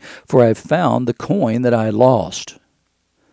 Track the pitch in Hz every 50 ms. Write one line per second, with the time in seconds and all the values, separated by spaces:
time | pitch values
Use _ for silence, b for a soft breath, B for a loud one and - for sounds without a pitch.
0 | B B B B B - 160 131 120 113 113 - - - 151 175 175 127 113 123
1 | 127 117 - - - - 196 202 147 113 110 120 127 123 120 113 110 110 104 110
2 | 123 127 127 104 - - - - - - - _ _ _ _ _ _ _ _ _
3 | _ _ _ _ _ _